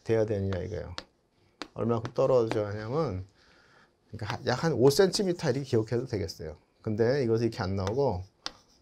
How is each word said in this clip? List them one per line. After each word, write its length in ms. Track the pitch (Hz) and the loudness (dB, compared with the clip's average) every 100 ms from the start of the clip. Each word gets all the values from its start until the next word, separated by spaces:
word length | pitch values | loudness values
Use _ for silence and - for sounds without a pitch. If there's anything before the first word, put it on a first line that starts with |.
돼야 200 | - 113 | 0 0
되느냐, 340 | 107 101 98 92 | 2 0 -2 -4
이거예요. 340 | 92 90 80 87 - _ _ _ _ _ - | -6 -8 -10 -14 -16 _ _ _ _ _ -14
얼마큼 400 | - 113 117 120 | -4 0 0 -2
떨어져야 540 | - 135 127 113 107 104 | 0 4 4 4 0 -2
하냐면, 580 | 104 110 143 151 95 95 _ _ _ _ _ _ _ _ | -6 -4 -2 -2 -4 -10 _ _ _ _ _ _ _ _
그러니까 300 | 107 104 120 - | -12 -8 -4 -2
약 180 | 123 | 0
한 80 | 165 | 0
오 160 | 123 131 | 6 6
센티미터 640 | 139 190 170 190 175 160 | 8 4 4 -2 0 0
이렇게 140 | 127 | -2
기억해도 420 | 139 117 110 120 135 | 0 0 0 -4 -4
되겠어요. 500 | 104 87 - 78 - _ _ | -6 -6 -8 -14 -14 _ _
근데 440 | - 107 113 143 | -6 2 2 2
이것이 200 | 117 113 | 2 2
이렇게 180 | 117 - | 0 -2
안 140 | 92 98 | -4 -2
나오고 460 | 95 120 139 92 95 _ - - _ _ | -2 0 -2 -2 -8 _ -14 -14 _ _